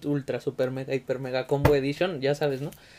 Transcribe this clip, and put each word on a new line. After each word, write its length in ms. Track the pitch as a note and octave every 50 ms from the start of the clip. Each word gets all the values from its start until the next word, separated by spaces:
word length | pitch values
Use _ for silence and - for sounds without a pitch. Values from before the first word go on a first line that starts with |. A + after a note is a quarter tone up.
| -
Ultra 360 | D3 D3 C#3+ C3+ - B2+ A#2+
Super 300 | - C#3 C3 - C3 B2+
Mega 220 | C3 C3 C3+ C3+ C3+
Hyper 260 | C3 - - B2+ B2+
Mega 280 | C3+ B2+ B2+ C3 -
Combo 280 | - C#3+ C#3 C#3+ D3 D3
Edition, 440 | C#3 C3 C#3+ C#3 - F3 F#3+ E3+ B2+
ya 160 | C3 C#3 D3
sabes, 260 | - D#3 D3 C3+ C3
¿no? 100 | C#3+ F3 - - - - -